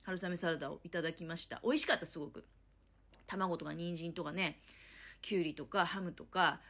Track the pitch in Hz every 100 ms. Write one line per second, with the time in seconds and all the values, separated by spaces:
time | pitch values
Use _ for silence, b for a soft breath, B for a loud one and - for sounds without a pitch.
0 | - 185 185 175 175 156 139 - 175 175
1 | 160 165 165 170 - - 233 294 - -
2 | - 160 147 - - - _ _ _ _
3 | - - - 196 185 165 151 160 170 170
4 | 170 165 151 170 170 - B B B B
5 | B B - 190 160 151 143 202 175 196
6 | 180 - - 185 165 -